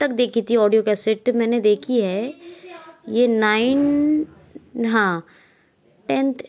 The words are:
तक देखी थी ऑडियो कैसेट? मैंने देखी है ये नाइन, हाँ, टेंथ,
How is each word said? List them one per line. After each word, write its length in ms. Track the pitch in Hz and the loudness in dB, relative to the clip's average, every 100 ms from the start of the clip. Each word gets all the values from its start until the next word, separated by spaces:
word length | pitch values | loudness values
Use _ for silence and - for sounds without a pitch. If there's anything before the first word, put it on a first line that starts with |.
तक 100 | 294 | -2
देखी 300 | 240 240 233 | 0 -2 -2
थी 140 | 208 233 | 0 2
ऑडियो 240 | 208 214 | 4 2
कैसेट? 480 | 208 208 - 214 247 | 2 0 0 -2 0
मैंने 300 | 233 226 240 | 0 0 2
देखी 400 | 208 202 220 247 | 2 0 0 -2
है 340 | 196 190 247 330 339 349 359 339 - - 226 | 0 -2 -6 -10 -18 -20 -20 -20 -20 -20 -4
ये 180 | 220 247 | 0 2
नाइन, 960 | 220 214 220 240 277 285 285 294 302 311 - - - - 247 226 | 2 2 2 2 2 2 2 2 0 -2 -12 -20 -20 -12 -6 -2
हाँ, 400 | 226 196 165 - - _ _ _ _ _ _ - | 0 0 -2 -8 -20 _ _ _ _ _ _ -4
टेंथ, 280 | 269 269 254 | -2 -2 -4